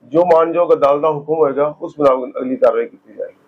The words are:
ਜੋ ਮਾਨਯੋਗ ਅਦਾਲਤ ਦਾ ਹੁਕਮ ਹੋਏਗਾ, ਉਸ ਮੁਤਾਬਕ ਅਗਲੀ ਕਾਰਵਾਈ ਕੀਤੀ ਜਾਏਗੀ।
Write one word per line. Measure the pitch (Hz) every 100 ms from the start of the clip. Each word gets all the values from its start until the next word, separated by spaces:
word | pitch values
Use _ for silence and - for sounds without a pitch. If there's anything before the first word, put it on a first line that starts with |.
ਜੋ | _ 147
ਮਾਨਯੋਗ | 175 165 165 165 170
ਅਦਾਲਤ | 156 143 147
ਦਾ | 156
ਹੁਕਮ | 147 147
ਹੋਏਗਾ, | 160 147 135 147 151
ਉਸ | 170 147
ਮੁਤਾਬਕ | 139 131 127 -
ਅਗਲੀ | 131 127
ਕਾਰਵਾਈ | 120 113 117
ਕੀਤੀ | - 110 104
ਜਾਏਗੀ। | - _